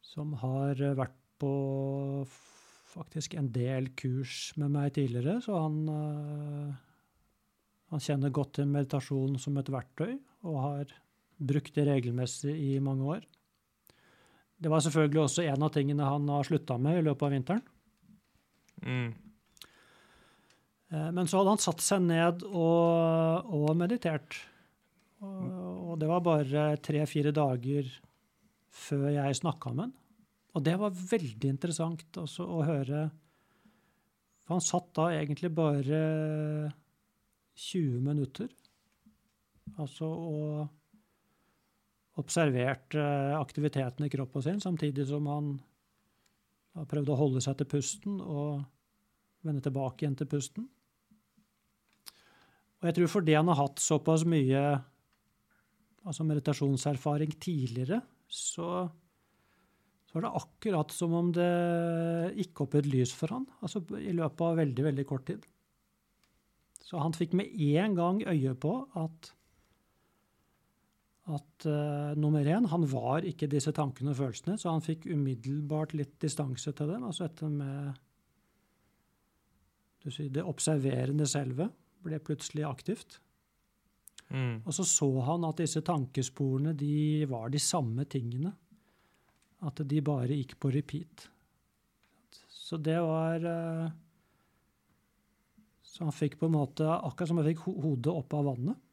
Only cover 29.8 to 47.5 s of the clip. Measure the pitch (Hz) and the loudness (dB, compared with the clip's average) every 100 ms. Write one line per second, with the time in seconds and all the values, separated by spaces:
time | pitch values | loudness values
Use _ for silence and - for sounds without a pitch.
29.8 | 233 - _ _ _ _ _ 170 147 180 | -4 -8 _ _ _ _ _ -2 0 0
30.8 | 208 180 180 226 147 110 139 135 180 160 | -2 -4 -2 -2 -2 -4 -2 -2 -2 -2
31.8 | 165 160 - 185 160 - 180 170 156 147 | -4 -4 -10 -10 -10 -8 -6 -2 0 0
32.8 | 131 147 156 156 _ _ _ _ _ _ | -2 -2 -4 -6 _ _ _ _ _ _
33.8 | _ _ _ _ _ _ - 175 - 180 | _ _ _ _ _ _ -2 -2 2 -2
34.8 | 175 - 165 160 147 147 175 160 160 143 | -2 0 2 2 -2 -2 -2 2 2 2
35.8 | 135 156 156 156 156 151 151 151 151 - | 2 2 2 0 -2 -2 -2 -4 -4 -8
36.8 | _ _ _ _ _ _ _ - - 185 | _ _ _ _ _ _ _ -14 -6 0
37.8 | 151 123 135 147 131 - 233 _ _ _ | 0 0 0 0 -2 -4 -10 _ _ _
38.8 | _ _ _ _ _ _ _ _ - 208 | _ _ _ _ _ _ _ _ -16 -8
39.8 | 143 - 160 165 165 151 151 151 151 - | -8 -6 -6 -4 -4 -4 -4 -4 -6 -8
40.8 | _ _ _ _ _ _ _ _ _ _ | _ _ _ _ _ _ _ _ _ _
41.8 | _ _ _ - - - 156 127 127 135 | _ _ _ -10 -2 2 4 4 0 -2
42.8 | _ 151 147 143 139 151 135 - 147 139 | _ -2 0 0 0 -2 -4 -2 -2 0
43.8 | 127 - 147 131 131 143 135 202 190 170 | -4 -2 -4 -2 -4 -4 -2 -2 -2 -2
44.8 | 147 135 135 147 147 147 147 139 - _ | -2 -2 -2 -2 -2 -2 -4 -6 -10 _
45.8 | _ _ _ _ _ _ _ _ _ 170 | _ _ _ _ _ _ _ _ _ -12
46.8 | 147 151 143 135 147 131 131 | -4 -2 2 4 4 4 0